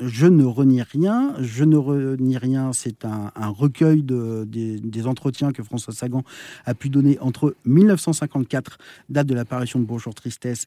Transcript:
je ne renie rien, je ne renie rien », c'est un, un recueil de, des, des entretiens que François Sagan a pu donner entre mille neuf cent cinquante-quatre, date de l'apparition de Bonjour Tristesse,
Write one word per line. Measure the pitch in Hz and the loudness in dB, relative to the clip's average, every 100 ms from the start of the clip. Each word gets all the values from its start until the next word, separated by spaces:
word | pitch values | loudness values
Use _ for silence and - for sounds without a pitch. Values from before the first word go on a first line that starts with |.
je | 123 113 170 | -6 4 6
ne | 170 | 6
renie | 127 117 135 127 | 4 4 4 4
rien, | 120 143 190 233 269 165 | 0 -2 0 0 -2 -4
je | 123 113 | -6 0
ne | 156 151 | 4 4
renie | 135 143 135 131 127 127 | 2 -2 -2 -2 0 0
rien », | 127 131 131 | -2 -2 -2
c'est | 123 117 110 110 | -4 -8 -8 -8
un, | 107 104 | -6 -8
un | - 107 | -8 -8
recueil | 101 143 - 160 156 | 0 0 2 4 4
de, | 135 123 113 113 107 | 2 -4 -4 -6 -6
des, | 113 113 110 | -6 -6 -6
des | 113 110 120 | -8 -6 -4
entretiens | 127 139 - 143 | -4 -4 -2 -4
que | 123 | -4
François | 104 120 - | -8 -10 -10
Sagan | 113 123 123 - - - - - | -8 -4 -4 -6 -12 -20 -12 -8
a | |
pu | 117 143 | -6 -2
donner | 139 139 143 | 2 4 2
entre | 131 - 147 - | 0 0 -2 -2
mille | 123 151 208 | 4 6 6
neuf | 190 | 4
cent | - | 0
cinquante-quatre, | 156 147 139 120 135 - - - - - | -2 -4 -4 -4 -4 -6 -14 -20 -20 -4
date | 139 139 | -2 0
de | |
l'apparition | 120 117 127 120 131 | 0 -4 -6 -4 -2
de | 110 | -2
Bonjour | 117 117 | -4 -10
Tristesse, | 110 120 - 123 117 | -12 -12 -8 -8 -8